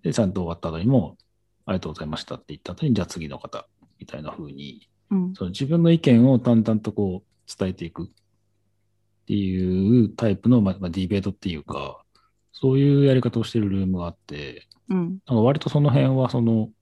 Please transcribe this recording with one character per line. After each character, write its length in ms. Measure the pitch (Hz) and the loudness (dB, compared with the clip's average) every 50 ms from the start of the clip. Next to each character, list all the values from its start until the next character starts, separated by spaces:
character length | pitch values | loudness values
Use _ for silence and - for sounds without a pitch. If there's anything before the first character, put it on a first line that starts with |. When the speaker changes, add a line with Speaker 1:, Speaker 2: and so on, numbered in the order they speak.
Speaker 1:
で、 120 | _ 160 - | _ -2 0
ち 60 | - | 0
ゃ 60 | 110 | 0
ん 80 | 92 95 | 0 -2
と 80 | 98 | -4
終 80 | 90 82 | -6 -6
わ 60 | 85 | -8
っ 40 | - | -8
た 120 | - 95 | -8 -8
後 80 | 78 80 | -6 -2
に 60 | 92 | 0
も、 320 | 120 139 123 87 73 - _ _ _ _ _ _ _ _ _ _ | 2 2 2 0 -2 -10 _ _ _ _ _ _ _ _ _ _
「あ 60 | - | -6
り 60 | 95 | -6
が 20 | 90 | -6
と 80 | - 80 | -6 -8
う 40 | 76 | -12
ご 60 | - | -10
ざ 60 | 78 | -10
い 20 | |
ま 100 | 78 78 | -10 -10
し 80 | - - | -10 -10
た」 100 | - - | -14 -16
っ 40 | - | -16
て 60 | _ - | _ -18
言 80 | 151 | -20
っ 40 | - | -16
た 120 | _ - 90 | _ -16 -10
後 120 | - 165 | -6 -2
に、 80 | 147 117 | 0 0
「じ 60 | 98 | 0
ゃ 20 | 85 | -2
あ 40 | |
次 220 | - - 87 80 71 | -6 -8 -12 -12 -12
の 80 | - | -12
方」 300 | - - - - 156 - _ _ _ _ _ _ _ | -14 -14 -14 -14 -16 -16 _ _ _ _ _ _ _
み 60 | - | -20
た 120 | - - | -16 -16
い 60 | - 156 | -14 -14
な 80 | 151 | -14
風 200 | - - 160 143 | -14 -14 -16 -16
に、 380 | 143 139 143 139 123 - _ _ _ _ _ _ | -16 -16 -16 -18 -18 -20 _ _ _ _ _ _
Speaker 2:
う 40 | 202 | -2
ん。 180 | 190 180 185 190 | -2 -2 -4 -6
Speaker 1:
そ 100 | - - | -8 -8
の 60 | 90 | -8
自 140 | 92 - 143 | -6 -6 -4
分 180 | 135 165 170 165 | 0 2 4 4
の 80 | 165 | 4
意 80 | 170 165 | 4 4
見 300 | - 143 120 117 120 135 | 6 6 6 8 8 6
を 100 | 131 120 | 4 4
淡 240 | 123 123 117 113 107 | 4 4 4 4 4
々 160 | 113 110 107 | 2 0 -2
と 100 | - 107 | -2 -4
こ 320 | - - 101 95 90 95 _ | -4 -2 -2 -2 -4 -6 _
う 320 | _ _ _ _ - - | _ _ _ _ -20 -6
伝 120 | - 98 92 | -6 -4 -4
え 40 | 92 | -4
て 120 | - 87 | -8 -12
い 60 | 82 | -12
く 140 | _ - 87 | _ -12 -14
っ 20 | - _ _ _ _ _ _ _ _ _ _ _ _ _ _ _ _ _ _ _ _ _ _ _ | -14 _ _ _ _ _ _ _ _ _ _ _ _ _ _ _ _ _ _ _ _ _ _ _
て 60 | - 101 | -4 -4
い 680 | 101 98 95 92 92 92 92 92 92 95 104 120 123 | -2 -2 -2 -2 -2 -2 0 0 0 2 4 4 4
う 80 | 113 - | 4 2
タ 200 | - - 117 107 | 0 -2 0 0
イ 80 | 98 | 0
プ 120 | 95 - 113 | 2 2 4
の、 120 | 127 120 | 4 4
ま 100 | 104 95 | 4 2
あ、 60 | 92 98 | 0 -4
ま 80 | 95 | -6
あ、 20 | 87 | -6
デ 120 | 82 95 | -4 -4
ィ 60 | 92 | -2
ベ 120 | 87 104 98 | -2 -2 -2
ー 20 | |
ト 80 | 92 101 | -2 -4
っ 40 | 95 | -8
て 160 | _ - 98 | _ -8 -8
い 60 | 82 | -8
う 60 | 76 - | -8 -10
か、 400 | - - 69 71 69 - - _ _ _ _ _ _ _ _ _ _ | -10 -10 -10 -10 -10 -14 -18 _ _ _ _ _ _ _ _ _ _
そ 220 | _ - - 135 131 | _ -2 0 2 2
う 60 | 139 | 4
い 200 | 139 143 143 139 | 4 4 4 6
う 60 | 143 | 6
や 80 | 139 131 | 6 4
り 80 | 127 | 4
方 180 | 123 120 - 117 | 2 0 -2 -2
を 40 | 110 | -4
し 80 | - | -2
て 80 | - 117 | -2 -2
る 100 | 104 98 | 0 0
ル 140 | 95 98 95 | -2 -2 0
ー 40 | |
ム 120 | 95 92 87 | -2 -2 -4
が 60 | 85 | -4
あ 40 | 85 | -8
っ 60 | 85 | -10
て、 520 | _ _ - 147 - 71 - - - _ _ _ _ _ - | _ _ -14 -12 -12 -12 -12 -14 -18 _ _ _ _ _ -4
Speaker 2:
う 60 | 190 | -4
ん。 20 | |
Speaker 1:
な 80 | 185 175 | -2 -2
ん 140 | 170 190 190 | -4 -8 -12
か 160 | _ - 127 | _ -2 0
割 240 | 110 110 123 175 156 | 2 4 2 2 0
と 100 | - - | -4 -2
そ 120 | - 151 | 0 2
の 80 | 147 147 | 2 4
辺 200 | 127 139 135 131 | 4 4 2 2
は 200 | 135 131 127 - | 2 0 0 0
そ 120 | - 127 | 0 0
の 280 | 117 113 113 110 110 110 _ _ | 0 2 2 0 -2 -4 _ _